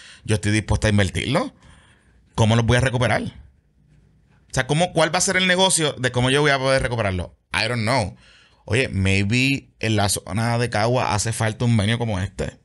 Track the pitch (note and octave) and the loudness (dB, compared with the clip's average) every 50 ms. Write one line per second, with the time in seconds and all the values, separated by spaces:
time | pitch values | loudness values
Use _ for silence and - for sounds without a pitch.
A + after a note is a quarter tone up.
0 | - - - - - - G#2+ G2+ - G#2 G#2 A2 G#2 - G#2+ - - A2 G#2 G#2 | -20 -20 -20 -18 -4 -2 -2 0 0 0 0 0 0 0 -2 0 2 2 2 2
1 | F#2+ E2+ - - - F2+ C3 F3+ D4 C#4 - _ _ - - - _ _ _ _ | 2 0 -2 -4 -4 -2 -2 -2 -2 -4 -8 _ _ -20 -20 -20 _ _ _ _
2 | _ _ _ _ _ _ - - A2+ G#2+ A2+ A#2 A#2 A2 B2 B2 B2 C3 A#2+ A#2 | _ _ _ _ _ _ 0 2 2 4 4 2 4 4 2 2 2 0 0 0
3 | B2 G#2+ A#2 E3 A#3+ - - - - - _ _ _ _ _ _ _ _ _ _ | 0 0 0 -2 -4 -6 -10 -14 -20 -20 _ _ _ _ _ _ _ _ _ _
4 | _ _ _ _ _ _ _ _ _ _ - C3 B2+ - D3 D#3 F3+ - - E3 | _ _ _ _ _ _ _ _ _ _ -6 -6 -2 -2 0 0 0 0 2 2
5 | D#3 E3+ F3 F3+ - G3 F#3 F#3 F#3 F#3 F3+ F3+ F#3+ F#3+ - - D#3 C#3+ A#2+ A#2 | 0 2 2 -2 -2 0 0 0 2 2 4 4 4 2 2 2 0 -2 -2 -2
6 | B2+ B2 B2 B2+ B2 B2+ C3+ D3 D3+ D3 C#3 C3+ C3 C3+ C3+ C3+ B2+ B2 B2 A2+ | -4 -2 0 2 0 2 2 2 4 2 2 2 2 2 2 2 0 -2 -2 -2
7 | G#2 G2 F#2 F2+ E2+ - - _ _ - - F#2 G#2+ A2+ B2 A2+ G#2+ A2 C3+ C3 | -2 -2 -2 -4 -6 -8 -12 _ _ -6 -4 -2 -2 -2 -2 -2 -2 0 0 0
8 | - C3 A#2+ - - - - - _ _ _ _ _ - G2+ B2+ C3 - - G2 | -2 -2 -6 -12 -20 -20 -20 -20 _ _ _ _ _ -2 0 0 0 0 -2 0
9 | F#2+ F#2+ F#2+ G2 G2+ G2+ A#2 B2 C3 C3+ C#3 B2+ - _ _ - - A2 A2 G2+ | 0 2 2 2 0 0 0 0 2 0 0 -2 -6 _ _ -6 -2 0 0 0
10 | G2+ G2+ - - - - F#2 A2+ A#2 A#2 A#2 A#2+ B2 A#2 - G#2 G#2+ A#2+ B2 B2 | 0 0 -2 -4 -6 -6 -4 -2 -2 0 0 0 -2 -2 -2 0 0 0 0 0
11 | G2+ A#1+ F#2+ G#2 - A2+ A2 - A#2 A2 G#2 - B2 A#2+ A#2 A2 F#2+ G#2+ A#2 A#2 | 0 0 -2 -2 -2 -4 -4 -2 -2 -4 -2 -2 0 2 2 2 2 0 -2 -2
12 | A#2 A2+ G#2 F2+ G2 G2+ - - C#2+ - - - _ | -2 -4 -4 -4 -6 -6 -8 -8 -10 -10 -10 -16 _